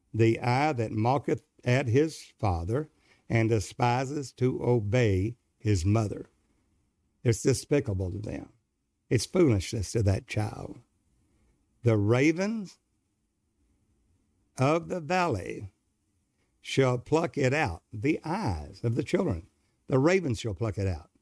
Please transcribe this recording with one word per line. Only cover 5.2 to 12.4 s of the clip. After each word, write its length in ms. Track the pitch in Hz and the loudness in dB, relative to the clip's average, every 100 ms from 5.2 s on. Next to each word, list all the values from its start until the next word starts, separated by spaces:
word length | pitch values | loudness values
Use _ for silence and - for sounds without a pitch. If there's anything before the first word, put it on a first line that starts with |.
| 104 - _ _ | 0 -6 _ _
his 260 | 110 98 | 0 2
mother." 460 | 90 110 104 - - _ _ _ _ _ _ _ _ _ | 2 2 0 -6 -12 _ _ _ _ _ _ _ _ _
It's 180 | 123 110 | -2 0
despicable 680 | 147 123 - 143 127 95 92 | 0 -2 0 -2 0 -4 -4
to 80 | 98 | -6
them. 340 | 104 - - _ _ _ _ _ _ | -8 -10 -12 _ _ _ _ _ _
It's 160 | 127 - | -2 0
foolishness 680 | 185 160 101 - 117 92 | 2 4 4 -2 -6 -4
to 120 | 113 | 0
that 240 | 101 95 - | 2 0 -2
child. 520 | - 107 - - - _ _ _ _ _ _ _ _ _ _ | -6 -6 -8 -14 -16 _ _ _ _ _ _ _ _ _ _
"The 140 | 120 110 | 0 2
ravens 800 | 101 120 147 165 | 4 4 4 2